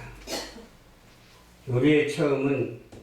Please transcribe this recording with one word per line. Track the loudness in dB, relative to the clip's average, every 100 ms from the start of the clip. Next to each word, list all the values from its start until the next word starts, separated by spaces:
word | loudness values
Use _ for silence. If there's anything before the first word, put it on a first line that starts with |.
| -16 -18 -12 -10 -10 -16 -20 -20 -20 -20 -20 -20 -20 -20 -20 -20 -2
우리의 | 2 6 6 4
처음은 | 0 0 2 0 0 -2 -6 -16 -20